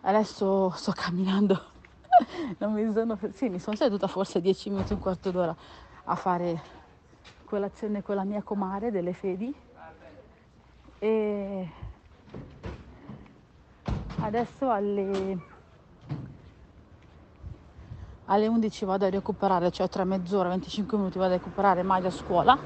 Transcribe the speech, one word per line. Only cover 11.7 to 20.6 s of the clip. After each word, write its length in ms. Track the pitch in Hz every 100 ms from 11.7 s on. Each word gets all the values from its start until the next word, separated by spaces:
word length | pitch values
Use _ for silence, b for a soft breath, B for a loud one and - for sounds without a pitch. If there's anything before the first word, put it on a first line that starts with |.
| B B B - - - - - - - - - - - - - - - - - - - - - -
adesso 480 | 220 226 233 - 269
alle, 680 | 208 202 202 196 196 190 190 - - - - - - - 139 - - - - - - - - - - - - - - - - B B B B -
alle 220 | 196 214
undici 360 | 233 214 -
vado 220 | 196 190 196
a 40 |
recuperare, 640 | 196 190 196 196 185 175
cioè 160 | - 185
tra 160 | -
mezz'ora, 460 | 190 190 175 202 180
venticinque 480 | 185